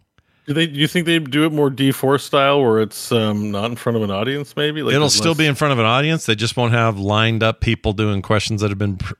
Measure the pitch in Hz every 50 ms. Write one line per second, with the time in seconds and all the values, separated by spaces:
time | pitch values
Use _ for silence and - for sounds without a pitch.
0 | _ _ _ _ _ _ _ _ _ - 139 156 170 165 139 139 151 - - 180
1 | 160 165 170 165 156 131 127 147 156 165 156 147 147 139 135 117 135 135 131 -
2 | - 131 139 135 - - - 143 139 139 143 143 135 117 110 110 110 104 - -
3 | - - 123 113 110 107 104 104 104 107 101 101 107 120 120 - - 123 117 113
4 | 107 101 98 98 113 131 139 143 143 - - 147 147 151 151 156 139 117 127 143
5 | 151 131 - - - 170 165 151 156 151 135 - 156 143 135 120 110 110 120 131
6 | 147 156 165 160 - - 110 104 110 113 - 127 120 113 117 120 113 113 104 98
7 | 98 98 104 107 113 113 113 107 113 113 113 - - 117 113 - - 113 101 101
8 | 107 107 101 98 92 - 110 104 - - 113 98 107 104 101 98 104 101 95 90
9 | - - - -